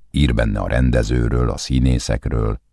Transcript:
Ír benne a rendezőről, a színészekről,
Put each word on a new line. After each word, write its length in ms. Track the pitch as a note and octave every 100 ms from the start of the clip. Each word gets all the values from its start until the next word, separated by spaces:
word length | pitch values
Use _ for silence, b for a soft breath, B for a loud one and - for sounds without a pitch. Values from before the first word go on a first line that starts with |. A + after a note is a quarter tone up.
| -
Ír 240 | - C#2
benne 260 | A#1 A1 G1+
a 80 | G1+
rendezőről, 800 | A1+ B1+ B1 A1 B1 A#1 A#1+ A#1+
a 60 | -
színészekről, 1040 | - C2 B1+ A#1+ - A1 G#1+ A1+ A1 A1+ _